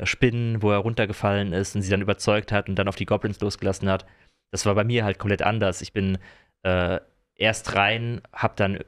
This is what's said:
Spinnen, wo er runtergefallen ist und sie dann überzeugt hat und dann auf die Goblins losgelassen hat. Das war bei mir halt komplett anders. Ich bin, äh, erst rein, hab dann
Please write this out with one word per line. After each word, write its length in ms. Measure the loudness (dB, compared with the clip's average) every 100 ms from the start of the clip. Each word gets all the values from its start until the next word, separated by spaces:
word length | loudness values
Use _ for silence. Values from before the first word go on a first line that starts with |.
Spinnen, 580 | -4 2 2 2 -2 0
wo 80 | 2
er 80 | 2
runtergefallen 760 | 0 -2 -2 -2 0 0 0
ist 240 | -2 -2 -2
und 60 |
sie 80 | 0
dann 140 | 0
überzeugt 480 | 2 0 2 0 2
hat 180 | -2 0
und 60 | -2
dann 120 | -2
auf 80 | -2
die 120 | -2
Goblins 320 | 0 0 -2
losgelassen 500 | -4 -2 -2 0 0
hat. 160 | 0 -2 _ _ _ _
Das 160 | -4 0
war 80 | 2
bei 80 |
mir 220 | 2 2 0
halt 120 | -2
komplett 240 | -2 0
anders. 400 | 0 0 0 -2
Ich 100 | -6
bin, 280 | -2 0 -2 -6 -20 _ _
äh, 380 | 0 2 2 -2 -4 _ _ 0
erst 400 | 0 0 -2 2
rein, 460 | 2 0 -4 -8 -10
hab 260 | -4 -4 0
dann 220 | 0 0